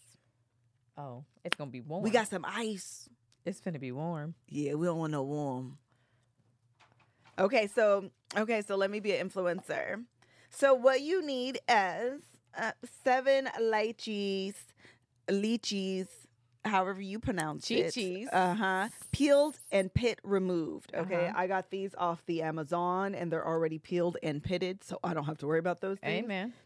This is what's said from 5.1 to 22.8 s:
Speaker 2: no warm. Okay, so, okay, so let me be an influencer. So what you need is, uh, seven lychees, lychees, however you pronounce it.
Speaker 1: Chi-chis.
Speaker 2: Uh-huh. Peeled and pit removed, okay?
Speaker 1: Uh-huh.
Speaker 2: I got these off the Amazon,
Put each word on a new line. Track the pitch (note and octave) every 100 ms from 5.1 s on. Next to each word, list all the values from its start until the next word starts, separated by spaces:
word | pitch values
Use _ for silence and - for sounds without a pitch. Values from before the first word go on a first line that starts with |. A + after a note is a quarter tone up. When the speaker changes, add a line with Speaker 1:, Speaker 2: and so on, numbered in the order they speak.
Speaker 2:
no | D3
warm. | C3+ D3 C#3+ B2+ B2+ C3+ _ _ _ _ _ _ _ _ _ _ _ _ _ _ _ -
Okay, | G3+ B3 G#3
so, | - G#3 G3+ F#3+ - - F#3+
okay, | A3 A3
so | G3+ G3
let | G3
me | G#3
be | G#3
an | D#3+ F3+
influencer. | F#3+ F3 F3 - D3+ - G#3+ A#3+ _ _ _ -
So | - C#4
what | C4 B3+ C4
you | D4 F#4
need | D4+ C4 B3+ C4 -
is, | A3+ F#3+ E3+ A#3+ C#4+ - - _
uh, | - A3 - B3 -
seven | C4+ C4 C4 C4+ C4+ -
lychees, | A3+ G#3+ G#3+ A3+ A3 G#3 G3+ G3 F#3+ - - _ - - _ _ -
lychees, | G3 G#3+ A#3 - G3+ F#3+ F#3+ F#3 - - _ _ _
however | G#3 G3 F#3 F#3+
you | G3 G#3
pronounce | - F#3 D#3 D3+ -
it. | A3 E3
Speaker 1:
Chi-chis. | B3 F#3+ F#3 A#3+
Speaker 2:
Uh-huh. | F#3 F#3 G3+ F#3+ F#3 G#3 - -
Peeled | - C#4+ C#4+ D4+ - -
and | G3 F#3+
pit | - A#3+ -
removed, | - G3 F#3+ F3 D#3 - -
okay? | - E3+ F3 F3
Speaker 1:
Uh-huh. | -
Speaker 2:
I | F#3
got | F#3+ -
these | G3 F#3+ -
off | F3 E3+ -
the | E3
Amazon, | D#3+ D#3+ D3 E3+